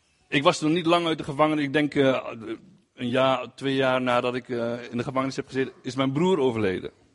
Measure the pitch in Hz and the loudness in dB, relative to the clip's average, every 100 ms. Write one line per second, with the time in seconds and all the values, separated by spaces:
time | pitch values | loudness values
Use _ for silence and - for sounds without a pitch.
0 | _ _ - 147 151 170 156 170 165 175 | _ _ -6 0 0 0 2 6 6 6
1 | 170 156 151 139 156 151 143 147 147 147 | 2 -4 -4 0 2 2 0 0 0 2
2 | 135 127 - 120 110 113 - _ _ - | 4 2 -2 -10 -10 -12 -14 _ _ -10
3 | 123 131 131 127 120 - 135 135 131 127 | -4 0 2 0 -4 -8 -4 0 0 0
4 | 127 123 123 123 117 120 117 120 120 117 | 0 0 0 -4 -6 -6 -6 -8 -8 -8
5 | 117 127 135 135 131 131 131 - - 123 | -4 -4 -4 -6 -6 -4 -4 -6 -8 -4
6 | 135 135 180 185 131 113 101 92 - _ | -2 0 0 2 0 0 -2 -4 -8 _
7 | _ | _